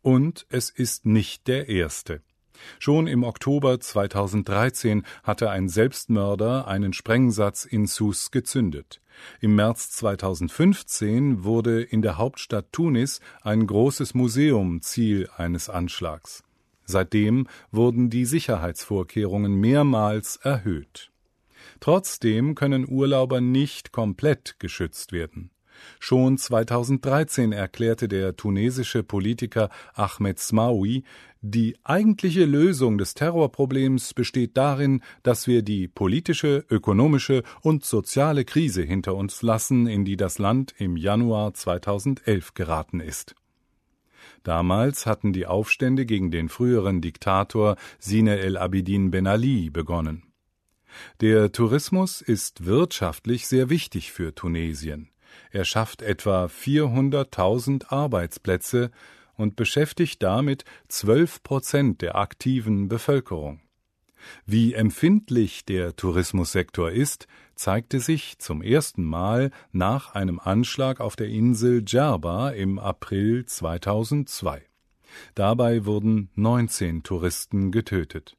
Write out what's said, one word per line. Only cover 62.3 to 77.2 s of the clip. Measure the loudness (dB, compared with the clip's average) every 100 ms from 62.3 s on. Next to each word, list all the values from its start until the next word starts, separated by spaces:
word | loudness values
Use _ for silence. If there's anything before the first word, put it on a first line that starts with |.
| -4 -2 -2 0 0 0
Bevölkerung. | -2 0 0 -2 -8 -8 -12 _ _ _ _ _ _ -20 -20 -2
Wie | 2 2
empfindlich | 2 0 2 4 4 2 0 0 -4 -6
der | -4 -4 -4
Tourismussektor | -2 0 0 -2 0 -2 -4 -4 -2
ist, | -2 -2 -4 -16 -20 _ -8
zeigte | -2 -2 -2 -4
sich | -2 -2 -4 -16
zum | -10 -8
ersten | 2 0 0 -4
Mal | -4 -2 0 0 -2 -6 _
nach | -2 0 0 -4
einem | -4 -4 -4
Anschlag | 0 0 0 -2 -2 -2
auf | -6 -6
der | -6
Insel | 2 2 4 2 2
Djerba | 2 2 2 0 -2 -4 -4
im | -2 -2 -2
April | -4 -6 -4 0 0 0 -4
zweitausendzwei. | -8 -6 -4 -2 -2 0 -2 -4 -6 -6 -8 _ _ _ _ _ -20 -14 -2
Dabei | 0 2 2 2 0
wurden | 0 2 0 0 0
neunzehn | 2 2 0 -2 -4 -4
Touristen | -6 -2